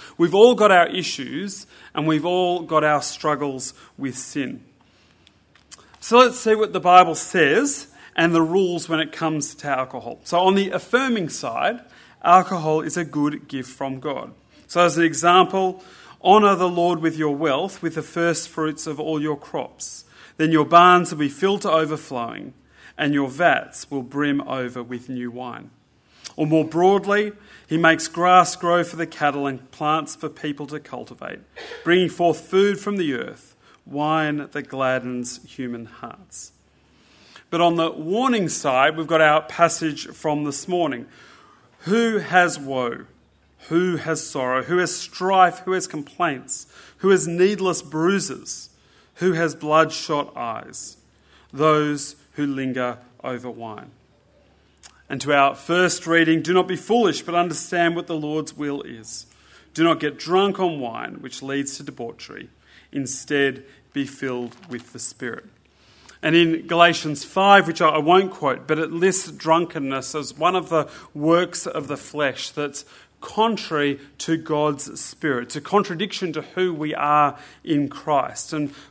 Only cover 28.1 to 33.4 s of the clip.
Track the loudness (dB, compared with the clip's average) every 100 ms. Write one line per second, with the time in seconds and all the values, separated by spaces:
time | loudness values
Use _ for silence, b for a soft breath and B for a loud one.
28.1 | 0 6 8 6 2 2 2 0 -6 -8
29.1 | -2 -2 0 -4 -6 -12 -6 -2 -2 -4
30.1 | -10 -12 -8 -10 -8 -10 -12 -12 -14 -14
31.1 | -14 -14 -14 -18 B B B 2 2 2
32.1 | 0 0 0 0 2 2 0 -4 -4 -4
33.1 | -4 -8 -14